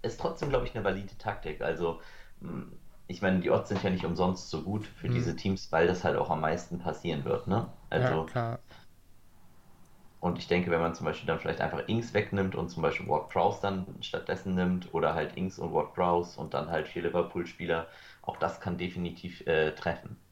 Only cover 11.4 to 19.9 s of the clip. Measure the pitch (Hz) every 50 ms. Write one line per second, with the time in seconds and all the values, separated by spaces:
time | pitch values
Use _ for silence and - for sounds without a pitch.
11.4 | - 73 - - - - - 76 - - 110 117 117 - - 101 - - - 101
12.4 | 98 95 92 - 85 85 - 82 78 71 - - - - 73 76 - - - 92
13.4 | 85 98 - - - 101 98 95 92 95 - - - - - 82 - - 90 90
14.4 | - 98 92 92 90 90 90 90 - - - 82 80 78 82 82 76 - - -
15.4 | - 95 - 80 - 82 78 80 76 - - - 90 90 87 87 87 87 - -
16.4 | 82 78 - 67 78 80 85 78 78 - - - 85 85 85 87 82 - - 87
17.4 | 85 - - - 87 82 82 82 82 - - - - - - - - - - -
18.4 | 82 85 - - - 95 87 87 90 90 - 92 87 85 82 - - 90 - -
19.4 | - - 82 78 78 78 - - - 87